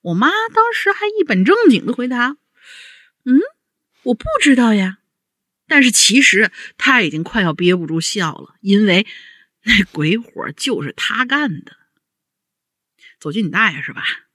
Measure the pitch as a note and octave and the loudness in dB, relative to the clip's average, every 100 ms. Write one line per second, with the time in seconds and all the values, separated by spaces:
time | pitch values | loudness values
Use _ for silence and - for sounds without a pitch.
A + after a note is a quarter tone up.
0 | F3 E3+ C4+ G#4 A4+ A4 A#4 A4+ G4 G4+ | -4 0 0 0 -2 0 0 0 -2 -2
1 | G#4 G#4+ E4 F#3+ G3 G#4 G#4+ A#3 - B3 | -4 -2 0 2 4 6 6 4 0 -6
2 | B3 B3+ B3 D4 _ _ - - - - | -6 -4 -4 -6 _ _ -20 -20 -20 -20
3 | _ _ B3+ C4 B4 _ _ _ _ _ | _ _ 2 2 2 _ _ _ _ _
4 | - B3 D#5+ D5 D4+ B3+ A#3 G#3 F#3 G3 | -4 -4 -2 0 2 4 4 2 0 -6
5 | _ _ _ _ _ _ _ D4 B3+ - | _ _ _ _ _ _ _ 2 2 2
6 | - A#3 C#4 F#3+ G#3+ - - - C4+ B3+ | 2 4 4 2 0 -4 -20 -6 0 2
7 | E3+ D#3 E3 A3+ F3+ D#3 F3 F3+ D#3 E3 | 0 -4 -4 -2 -2 0 0 0 -2 -4
8 | - G#3 E3 - - _ G3 G3+ G#3 F3+ | -4 -4 -6 -8 -20 _ 0 2 4 2
9 | G#3 - - - _ _ G#3+ A3 F#3+ D3+ | -2 -12 -20 -20 _ _ 0 0 0 -2
10 | D3+ A3 A#3 - - D3+ C#4 A3+ C#3+ - | -2 -2 -4 -12 -12 -8 -6 -6 -6 -8
11 | - - B3+ C#4 D4 D#3 - - _ _ | -6 -4 -2 -2 -2 -6 -12 -20 _ _
12 | _ _ _ _ _ _ _ _ _ _ | _ _ _ _ _ _ _ _ _ _
13 | - _ D3+ F#3 F#3 F#3+ A3 D#3 - - | -20 _ -8 -6 -4 -2 -2 -4 -12 -10
14 | - - _ | -10 -10 _